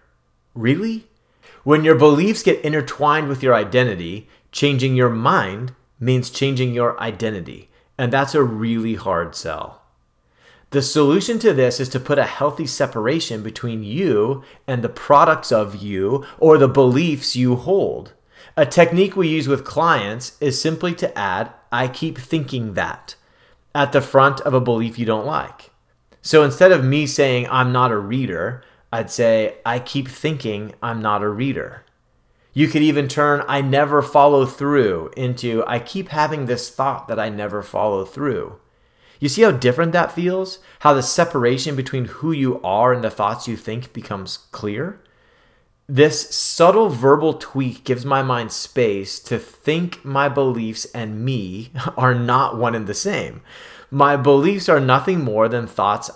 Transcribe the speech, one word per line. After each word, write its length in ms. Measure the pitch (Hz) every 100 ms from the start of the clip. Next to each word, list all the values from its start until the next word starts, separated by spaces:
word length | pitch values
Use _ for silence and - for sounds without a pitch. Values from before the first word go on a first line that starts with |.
| _ _ _ _ _
Really? 520 | 123 113 151 220 220 - _ _ _ _ -
When 200 | 131 156
your 100 | 156
beliefs 480 | 143 151 147 190 220
get 200 | - 156
intertwined 640 | 151 151 131 - 147 156 147
with 160 | 135
your 100 | 131
identity, 760 | 117 101 123 127 92 85 98 - _ _
changing 440 | - 143 135 135 127
your 140 | 123
mind 640 | 113 117 180 98 98 127 - _ -
means 320 | 120 127 123
changing 420 | - 135 131 127
your 260 | 120 120 -
identity. 680 | 113 101 113 104 85 - - _ _ -
And 160 | 127
that's 220 | 135 135
a 80 | 156
really 540 | 127 110 113 113 113 104
hard 400 | 98 87 85 -
sell. 460 | - 78 - - _ _ _ _ _ _ _ _ _
The 100 | 143
solution 560 | 135 156 143 170 190 226
to 140 | 226
this 260 | 139 123 120
is 100 | 127
to 100 | 127
put 180 | 127 143
a 60 |
healthy 420 | 110 - 143 139 147
separation 800 | - 131 120 110 165 - 110
between 400 | 107 - 120 113
you 600 | 104 131 185 107 113 135 - - -
and 160 | 123
the 80 | 117
products 640 | - - 143 165 151 -
of 240 | 113 104 101
you 500 | 101 95 98 131 - -
or 180 | 160 151
the 120 | 135
beliefs 680 | 139 131 127 170 139 - 127
you 200 | 127 123
hold. 580 | 131 196 110 58 95 _ _ _ - -
A 100 | 143
technique 500 | - 170 170 196 196
we 120 | 170
use 200 | 156 131
with 180 | 135 -
clients 720 | - 165 151 101 110 123 -
is 200 | 147 127
simply 360 | 156 160 180 170
to 200 | - -
add, 320 | 101 92 113 - -
"I 160 | 120 131
keep 300 | 131 165 139
thinking 560 | - 165 131 127 110
that," 420 | 95 82 - - - _ _ _ _ _ 147
at 160 | 139
the 100 | 139
front 380 | 131 139 135 135
of 140 | 147 127
a 60 |
belief 360 | 123 117 113 113
you 80 | 110
don't 220 | 110 113
like. 420 | 151 - - - _ _ _ _ _
So 220 | - 156
instead 280 | 147 131 185
of 120 | 175
me 220 | 131 143 143
saying, 420 | 131 139 123 120
"I'm 200 | 131 123
not 200 | 127 127
a 60 | 107
reader," 640 | 101 127 117 85 95 127 - _ _
I'd 220 | 117 107
say, 440 | - 117 113 107 - 117
"I 140 | 123
keep 280 | 123 139 131
thinking 640 | - 151 151 117 104 107 -
I'm 200 | 117 113
not 200 | 107 104
a 60 | 104
reader." 560 | 104 131 110 - - - _ _ _ _ _ _
You 160 | 131 151
could 120 | 156
even 280 | 151 147 135
turn 340 | 151 147 143 -
"I 140 | 143
never 420 | 135 139 147 147
follow 440 | 135 147 143 139 131
through" 640 | - 143 147 110 85 78 -
into 440 | 127 120 120 113 -
"I 120 | 120
keep 280 | - 190 180
having 380 | 156 151 151 127
this 240 | 120 -
thought 400 | - 135 123 -
that 100 | 110
I 80 | 107
never 340 | 104 104 101
follow 440 | 95 98 107 101 95
through." 480 | - 143 104 - 101 _ _ _ _ _ -
You 80 | 143
see 140 | 160
how 100 | 220
different 400 | 131 123 123 165
that 220 | 175 165
feels? 460 | - 175 185 185 - - -
How 140 | 147
the 100 | 139
separation 720 | 131 - 170 143 120 131 156 135
between 300 | 131 135 120
who 260 | - 156
you 300 | 156 131 120
are 300 | 90 101 123
and 100 | 123
the 60 | 110
thoughts 360 | - 104 113 -
you 120 | 110
think 340 | - 113 123
becomes 460 | 113 - 101 92 - _
clear? 480 | - 104 107 165 - _ _ _ _ _ _ _ _ -
This 440 | 135 151 - -
subtle 540 | - - - 170 202 220
verbal 460 | 127 131 151 156
tweak 500 | 156 - 135 131 120
gives 220 | - 120 127
my 180 | 135
mind 300 | 131 120 113
space 640 | - - - 117 101 98 -
to 180 | - 113
think 680 | - - - 160 175 - 135
my 240 | 139 143
beliefs 560 | 135 135 117 113 107 - 117
and 300 | 110 107 123
me 480 | 131 95 95 120 135
<laughs> 140 | - -
are 180 | 127 120
not 420 | 120 127 139 113
one 160 | 120
and 140 | 113 104
the 60 |
same. 480 | 101 196 160 85 - - - - - -
My 240 | 139 143 143
beliefs 540 | 131 139 156 202 180
are 100 | 156
nothing 460 | 131 131 160 180 131
more 240 | 107 113
than 180 | 120 113
thoughts 420 | - 101 107 -